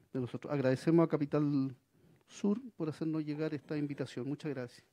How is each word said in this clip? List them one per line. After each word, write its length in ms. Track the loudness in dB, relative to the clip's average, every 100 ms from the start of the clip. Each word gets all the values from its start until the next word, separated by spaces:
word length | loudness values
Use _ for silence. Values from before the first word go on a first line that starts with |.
| _
de 80 | -4
nosotros. 320 | -4 -4 -2
Agradecemos 540 | 2 2 2 6 6 6
a 20 |
Capital 640 | 2 0 0 2 2 0 -4 _ _ -20 _ _
Sur 340 | -2 0 0 -4 -6
por 140 | -6
hacernos 340 | -2 -2 -2
llegar 300 | -4 -4 -4
esta 240 | -4 -4 -4
invitación. 500 | -2 -4 -6 -6 -6
Muchas 220 | -4 -6
gracias. 360 | -6 -8 -12 -20